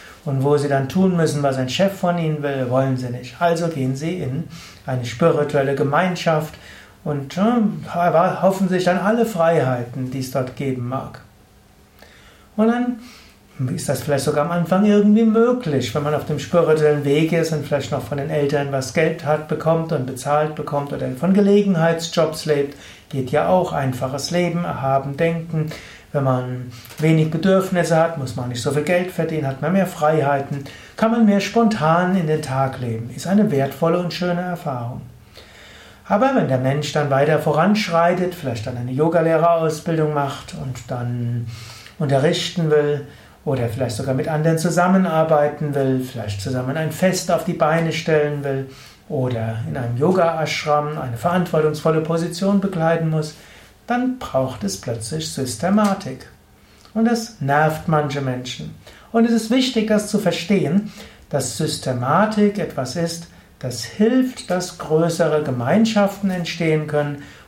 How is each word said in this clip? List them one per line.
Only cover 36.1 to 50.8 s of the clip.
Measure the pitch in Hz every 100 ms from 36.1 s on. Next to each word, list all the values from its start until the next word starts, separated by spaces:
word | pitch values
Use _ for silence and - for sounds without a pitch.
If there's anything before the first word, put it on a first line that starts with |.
| 196 262
wenn | 262 151
der | 131
Mensch | 131 143 143
dann | 156 139
weiter | 135 147 156
voranschreitet, | - 147 180 208 214 165 170 180 180
vielleicht | 175 135 107 131
dann | 120
eine | 123
Yogalehrerausbildung | 127 160 165 160 160 170 170 160 156 - 160 151
macht | 147 139 - -
und | - 139 120 -
dann | 123 120 120 120 120 117 - - - - -
unterrichten | 143 139 151 170 - - 156
will | 151 147 147 127 - - -
oder | - 131 117
vielleicht | 127 123 -
sogar | 135
mit | 131 -
anderen | 151 160 160
zusammenarbeiten | 180 160 180 190 185 160 160 151 147 147 147
will, | 139 135 131
vielleicht | 127 120 104 101
zusammen | 135 127 123 160
ein | 156
Fest | - 185 185 -
auf | 165
die | -
Beine | 165 156 165 165
stellen | - - 156 147 147
will | 139 135 131 - - - -
oder | 147 127 117 113 113 160
in | 143
einem | 120 120
Yoga-Ashram | 156 185 165 160 151 - 156 147